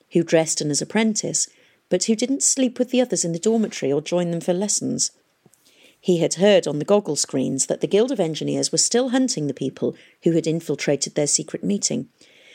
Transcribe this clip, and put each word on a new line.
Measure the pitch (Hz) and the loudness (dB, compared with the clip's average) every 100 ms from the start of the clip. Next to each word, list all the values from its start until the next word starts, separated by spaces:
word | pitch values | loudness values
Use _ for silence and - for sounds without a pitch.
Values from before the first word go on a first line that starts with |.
| _ | _
who | 170 | -2
dressed | 165 165 156 - | 2 2 2 -2
in | 151 | -2
as | 139 | -2
apprentice, | 156 214 226 208 156 156 - _ _ _ - | -2 0 0 0 -4 -4 -6 _ _ _ -4
but | 180 | -2
who | - | 0
didn't | 220 254 277 | 0 0 0
sleep | - - 254 - | 0 2 0 0
with | 254 | 0
the | 247 | 0
others | 247 170 | 0 0
in | 175 | -2
the | 165 | -2
dormitory | 220 226 202 - 135 | 0 2 0 -2 -2
or | 143 | -2
join | 151 175 175 | 0 -2 0
them | 170 | -2
for | 170 | 0
lessons. | 180 202 - 135 139 - _ _ _ _ _ _ _ _ _ | 0 0 -2 -2 -2 -4 _ _ _ _ _ _ _ _ _
He | - 175 | 0 2
had | 147 | 2
heard | 160 202 190 151 | 4 6 6 4
on | 147 | -2
the | |
goggle | 143 208 208 143 | 2 2 2 -4
screens | - 135 139 135 - | -2 -2 -2 -2 -2
that | - | -2
the | 151 | 0
Guild | 196 247 | 2 2
of | 233 | 0
Engineers | 165 151 143 143 139 | -2 -2 -4 -2 -2
were | 165 | 0
still | - 240 262 | 2 2 2
hunting | 262 262 156 143 | 0 0 0 -4
the | |
people | - 135 - 123 - - _ | -4 -6 -2 -4 -4 -18 _
who | 170 | 2
had | 165 156 | 2 0
infiltrated | 165 - 143 - 143 - | -4 -4 -4 0 0 -2
their | - 147 | -2 0
secret | - 156 - | 0 -4 -6
meeting, | 180 202 - - 139 _ - - - | -2 -2 -2 -4 -8 _ -20 -20 -20